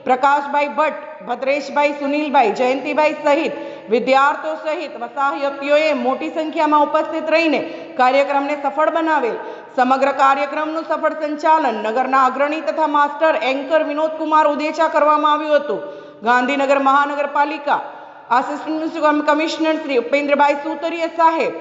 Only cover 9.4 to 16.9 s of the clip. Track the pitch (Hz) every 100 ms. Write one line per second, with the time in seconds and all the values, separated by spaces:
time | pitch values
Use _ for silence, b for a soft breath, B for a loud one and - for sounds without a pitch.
9.4 | B B B - 254 262 269 277 269 277
10.4 | 294 302 302 320 311 320 311 311 302 294
11.4 | 330 311 311 220 214 220 254 269 262 262
12.4 | 285 311 302 311 311 294 285 - 320 269
13.4 | 226 269 277 320 294 294 320 311 311 311
14.4 | 302 294 302 302 320 320 294 311 302 302
15.4 | 311 294 285 185 - B B B 208 247
16.4 | 254 277 277 277 269